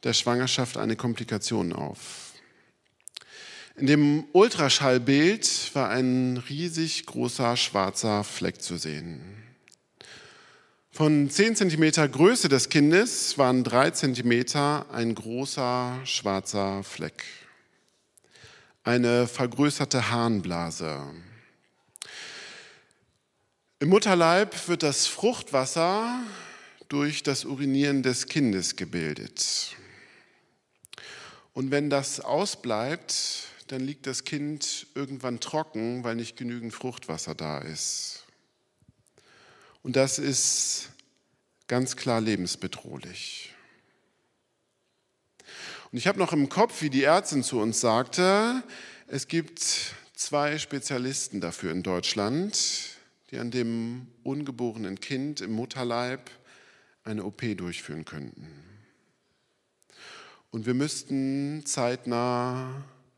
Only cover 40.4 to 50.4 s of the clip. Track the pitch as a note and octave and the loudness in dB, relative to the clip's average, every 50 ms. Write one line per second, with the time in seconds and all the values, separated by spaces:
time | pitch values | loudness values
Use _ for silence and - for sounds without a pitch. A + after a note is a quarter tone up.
40.4 | - - - - - - - - - - - _ - _ _ _ _ _ _ _ | 2 2 2 0 0 -2 -2 -4 -6 -12 -18 _ -20 _ _ _ _ _ _ _
41.4 | _ _ _ _ _ _ B2 B2 B2+ B2+ - - - C3+ A#2+ A2+ A2 A2 G#2+ F2+ | _ _ _ _ _ _ 0 0 0 0 -4 -6 -2 0 0 2 2 0 0 0
42.4 | F2+ E2+ - - - F#2 - - - - - C#2 - - F2+ F2+ - - - - | -2 -4 -6 -6 -8 -10 -10 -10 -14 -14 -14 -14 -14 -14 -14 -12 -12 -12 -12 -12
43.4 | - - - - - _ _ _ _ _ _ _ _ _ _ _ _ _ _ _ | -14 -16 -20 -20 -20 _ _ _ _ _ _ _ _ _ _ _ _ _ _ _
44.4 | _ _ _ _ _ _ _ _ _ _ _ _ _ _ _ _ _ _ _ _ | _ _ _ _ _ _ _ _ _ _ _ _ _ _ _ _ _ _ _ _
45.4 | - - - - - - - - - - - A#2+ A#2 F3+ G3+ F#3+ F#3 E3 F3 D#3 | -20 -20 -18 -16 -14 -14 -14 -16 -16 -10 -8 0 0 0 2 2 0 2 2 2
46.4 | C#3 C3+ - F#3 G#3+ A#3 - - D#3+ D3+ C3 C3 C3 C#3+ D#3+ F#3 G#3+ - E3 C#3 | 2 2 4 2 2 2 2 -4 -4 0 2 2 4 6 6 4 4 2 -2 -2
47.4 | A#2+ - - A#2 G#2 A2+ A2 - - A#2+ A2 A#2 C3 - - - F3+ F#3 G3 G3+ | -2 0 0 0 0 0 0 0 2 4 4 2 2 0 0 2 4 4 4 4
48.4 | A3 A#3 B3 C4 A#3+ - - - - - - - - - C3 C#3 - _ - E3 | 4 2 0 -2 -6 -8 -16 -18 -18 -18 -20 -20 -16 -8 -8 -8 -6 _ -4 -4
49.4 | D#3+ - - - - - - - - - - - - _ _ - - - C#3+ D3 | -4 -4 -8 -6 -4 -2 -2 -2 -4 -8 -10 -14 -20 _ _ -8 -8 -2 0 0